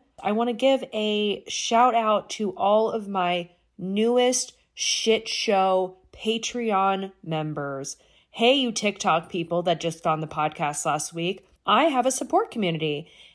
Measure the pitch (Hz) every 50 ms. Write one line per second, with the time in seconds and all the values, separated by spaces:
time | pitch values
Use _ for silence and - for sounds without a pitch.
0 | _ _ _ - - 196 208 220 233 247 240 214 262 269 269 262 254 - - 214
1 | 214 214 208 208 208 208 196 - - - - - - - 233 226 247 254 226 233
2 | 226 214 214 202 - - - - 214 196 - - - 196 208 220 220 220 233 226
3 | 208 196 196 190 180 175 180 180 175 170 _ _ _ _ _ - 180 185 196 208
4 | 220 233 240 247 247 247 254 247 - - - _ _ _ - - - - - -
5 | - 233 220 220 220 - - - - - 202 190 190 190 190 185 185 180 - _
6 | _ _ - - - 214 226 226 226 - - 247 233 226 202 190 190 196 196 190
7 | 196 190 - _ - 165 160 156 156 156 151 147 143 143 139 135 139 - - _
8 | _ _ _ _ _ _ - - 233 240 269 285 262 240 208 - 208 208 202 -
9 | - 196 160 170 170 - - 180 165 - 175 175 170 180 170 156 - 170 160 -
10 | - 175 156 151 156 147 - 156 151 156 - - 165 147 151 - - 165 147 151
11 | - - 165 165 170 175 202 - _ _ _ _ - - 208 220 285 330 269 247
12 | 233 262 254 - 277 - - 359 453 440 - 240 202 175 170 156 156 156 147 143
13 | 165 - - - - -